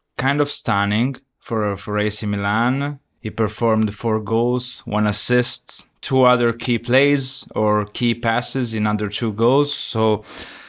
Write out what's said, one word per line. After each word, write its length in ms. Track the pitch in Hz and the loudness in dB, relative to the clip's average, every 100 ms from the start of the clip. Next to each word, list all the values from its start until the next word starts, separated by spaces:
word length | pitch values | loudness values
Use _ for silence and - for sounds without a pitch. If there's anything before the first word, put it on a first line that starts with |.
| _ - | _ -6
kind 240 | 131 147 | -2 0
of 80 | 143 | 0
stunning 640 | - - 101 101 104 127 127 _ _ | -2 0 0 2 2 0 -2 _ _
for, 400 | - 113 107 98 | -6 -2 -2 -4
for 220 | - 104 | -4 -2
A 100 | 107 | 0
C 160 | - 104 | -2 -2
Milan. 760 | 101 101 107 120 135 143 143 _ _ | -2 0 0 2 0 -2 -8 _ _
He 80 | 110 | -8
performed 640 | 107 107 - 117 110 110 | -2 -2 0 2 2 2
four 260 | 104 117 110 | 0 -2 -2
goals, 600 | 107 113 120 123 - - - | 0 0 2 0 -2 -8 -4
one 200 | 107 107 | 0 0
assist, 800 | 101 - 123 120 - - - - _ | 0 2 2 2 0 -4 -8 -8 _
two 220 | - 131 | -2 4
other 280 | 127 123 120 | 4 4 2
key 280 | 117 - 117 | 0 -2 -2
plays 680 | - 127 143 143 127 - - 110 | 2 2 4 2 0 -4 -6 -2
or 300 | 107 107 104 | 2 2 0
key 300 | - 120 117 | -2 0 0
passes 580 | 117 117 123 135 120 | 0 0 -2 -2 -2
in 140 | 110 107 | -2 0
under 220 | 104 104 | 0 -2
two 220 | - 113 | -4 -4
goals. 420 | 104 117 135 147 | 2 2 4 2
So 520 | - - 110 110 107 - - - - | -2 -4 0 2 2 -2 -16 -16 -18